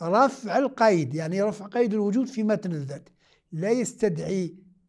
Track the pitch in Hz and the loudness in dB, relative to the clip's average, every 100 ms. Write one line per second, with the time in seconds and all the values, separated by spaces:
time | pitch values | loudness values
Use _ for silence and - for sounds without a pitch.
0 | 165 208 269 - 202 180 269 - 226 175 | 0 4 4 2 -2 0 0 4 4 4
1 | 135 151 160 190 208 196 202 240 240 214 | 2 -4 -4 -2 -2 -2 -6 0 0 2
2 | 202 214 262 220 214 214 196 160 139 139 | 0 0 -2 -2 0 0 -2 -6 -6 -10
3 | - _ _ _ _ 156 190 247 214 - | -16 _ _ _ _ -6 0 0 -2 0
4 | 214 160 160 190 170 - - _ | -2 0 -2 -2 -4 -8 -20 _